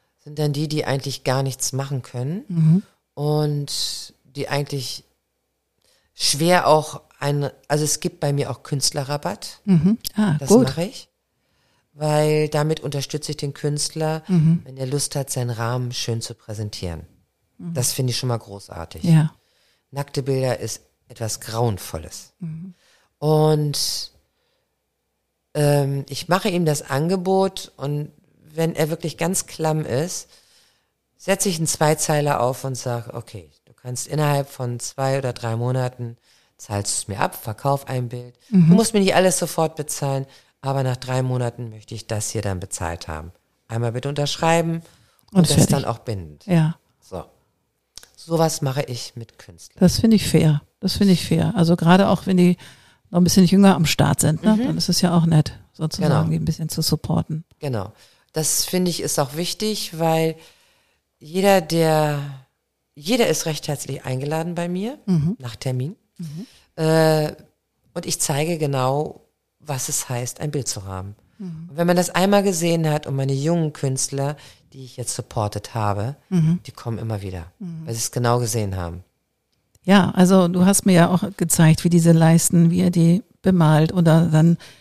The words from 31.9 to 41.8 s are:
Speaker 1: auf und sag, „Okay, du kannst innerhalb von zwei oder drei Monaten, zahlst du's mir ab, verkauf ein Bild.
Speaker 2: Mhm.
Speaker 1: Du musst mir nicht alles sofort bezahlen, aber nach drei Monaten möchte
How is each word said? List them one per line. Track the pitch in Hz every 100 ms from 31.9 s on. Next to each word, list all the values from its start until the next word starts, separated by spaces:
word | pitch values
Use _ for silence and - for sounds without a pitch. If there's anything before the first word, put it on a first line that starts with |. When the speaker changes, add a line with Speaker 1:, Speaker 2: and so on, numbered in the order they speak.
| 156 - 151 147 131
Speaker 1:
auf | 120 131
und | 135 123
sag, | 123 120 113
„Okay, | - - 104 76 _ _
du |
kannst | _ 123 123 -
innerhalb | 147 147 143 139
von | - 123 120
zwei | - - 135 135
oder | 127
drei | 120 117 113
Monaten, | 120 127 127 - 120 117 _ _ _ _
zahlst | - 101 98 -
du's | -
mir | 98
ab, | - -
verkauf | - - 139 139 -
ein | 127 123
Bild. | 123 123 _ -
Speaker 2:
Mhm. | 202 160
Speaker 1:
Du | 185
musst | 220
mir | 208
nicht | 190 165
alles | 185 -
sofort | 165 - 160 156
bezahlen, | 147 - 143 135 135 - _ _
aber | 135 135
nach | 131 123
drei | 127 127
Monaten | 131 127 120 - 117
möchte | 107